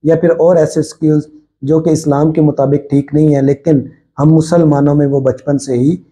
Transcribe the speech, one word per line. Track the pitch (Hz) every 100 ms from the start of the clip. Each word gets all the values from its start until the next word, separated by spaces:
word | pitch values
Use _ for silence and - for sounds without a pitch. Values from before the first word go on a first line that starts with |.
या | 151 160
फिर | 170
और | 165 165 175
ऐसे | 156 160
skills | - - 156 151 147 - _ _
जो | 135 160
कि | 165
इस्लाम | 156 147 139 160
के | 160
मुताबिक | 151 143 139 147 -
ठीक | 143 143
नहीं | 151 156 143
है, |
लेकिन | 135 139 170 143 - - _ -
हम | 147
मुसलमानों | 160 160 170 156 143 143 143
में | 143
वो | 139
बचपन | 131 127 - 139
से | 139 123
ही | 139 175 _